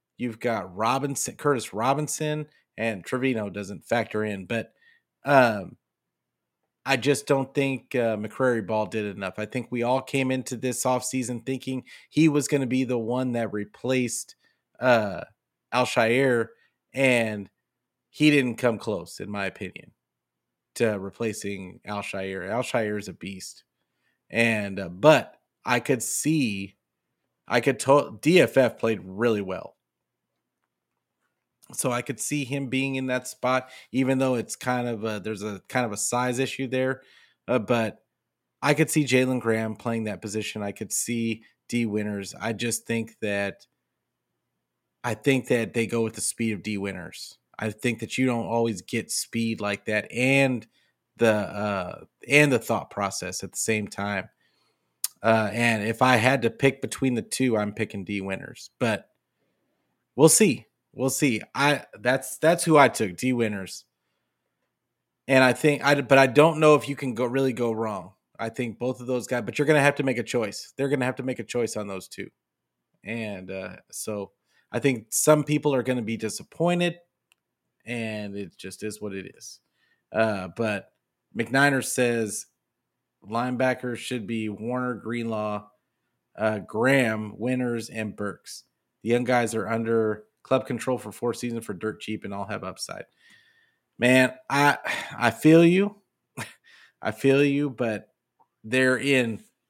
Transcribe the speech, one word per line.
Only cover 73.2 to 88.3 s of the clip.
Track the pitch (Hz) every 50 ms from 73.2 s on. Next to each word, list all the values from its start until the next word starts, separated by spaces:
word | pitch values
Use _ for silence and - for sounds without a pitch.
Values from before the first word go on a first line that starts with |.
| 110 107 101 92 92 92
uh, | 95 95 95 92 92 - _ _
so | - - - 110 107 101 98 - _ _ _ _ _ _ _ _
I | - 113
think | 143 139 127 110 113 -
some | - - - 151 156 151 139
people | 151 151 143 - 147 135
are | 127 117
gonna | 131 127 123
be | 110 110 113
disappointed, | 107 113 104 - - - _ - - 165 175 175 175 175 175 170 175 _ _ _ _ _ _ _ _ _ _ _ _ _ _ _ _ -
and | 113 120 117 113 110 107 107 104 101 98
it | 101 101 92 _
just | - - 95 - - 107
is | 107 104 -
what | 107 104 95
it | 98 95 - -
is. | - - - - - _ _ _ _ _ _ _ _ _ -
Uh, | - 110 110 110 104 95 92 90 -
but | - 113 107 104 95 - _ _ _ _ _ _ _ _ _ -
McNiner | 107 117 113 123 135 143 143 139 131 120
says | - - 131 123 120 120 117 110 104 - - - _ _ _ _ _ _ _ _ _ _ _ _ _ _ _ -
linebackers | 98 110 120 123 127 127 117 131 127 127 - - 123 117
should | 107 - - 127 120 104
be | 90 113 113 110 107
Warner, | 104 90 110 120 123 127 127 123 120
Greenlaw, | 98 - 110 120 120 113 117 110 107 107 107 104 104 107 - _ _ _ _ _ _ _ _ _ _ _ _ -
uh, | - 110 110 110 104
Graham, | 87 - - 107 120 131 139 135 123 113 110 107 107 104 -
Winters, | 98 110 127 127 127 127 120 120 117 110 -
and | 98 113 110 104 -
Burks. | - 104 101